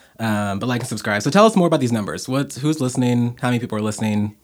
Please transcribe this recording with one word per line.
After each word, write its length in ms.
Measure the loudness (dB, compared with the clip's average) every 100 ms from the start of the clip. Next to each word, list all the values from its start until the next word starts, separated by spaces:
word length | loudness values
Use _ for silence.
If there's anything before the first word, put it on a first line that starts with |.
| _ -8
Um, 420 | -2 -2 -2 -2
but 80 | -2
like 120 | -4
and 80 | -4
subscribe. 360 | -6 -2 -2
So 60 | 2
tell 160 | 6 6
us 120 | 6
more 100 | 2
about 140 | 2
these 100 | 2
numbers. 380 | 0 -2 -6 -4
What's, 300 | -4 -4 -4
who's 200 | -2 0
listening? 580 | -2 0 2 2 0 -2
How 80 | -2
many 100 | 0
people 180 | -2 -2
are 40 |
listening? 560 | -4 -2 0 0 -2 -6